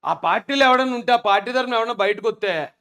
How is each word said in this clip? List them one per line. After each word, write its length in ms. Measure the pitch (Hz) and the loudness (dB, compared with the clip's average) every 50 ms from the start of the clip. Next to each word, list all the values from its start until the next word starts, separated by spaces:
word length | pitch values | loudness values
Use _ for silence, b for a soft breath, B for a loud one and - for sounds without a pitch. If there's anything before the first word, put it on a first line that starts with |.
| - | -2
ఆ 80 | - 165 | -4 -4
పార్టీలో 500 | 156 - 165 175 214 - - 277 277 277 | -2 0 0 0 0 -2 -4 0 2 4
ఎవడన్నా 300 | 262 254 254 262 262 247 | 4 4 4 2 -2 -4
ఉంటే 160 | 240 - 247 | -4 0 0
ఆ 40 | 247 | 0
పార్టీ 340 | 233 - 208 196 208 196 233 | 2 2 2 0 2 0 -2
తరఫున 220 | 247 262 247 247 247 | -4 -4 -2 0 -2
ఎవడన్నా 200 | 226 226 233 240 | -2 -2 -2 -2
బయటకు 320 | 196 202 202 214 208 202 226 | -2 0 0 0 -2 -2 -4
వస్తే 240 | - _ - 196 175 160 147 120 _ _ | -4 _ -4 -2 -2 -2 -4 -8 _ _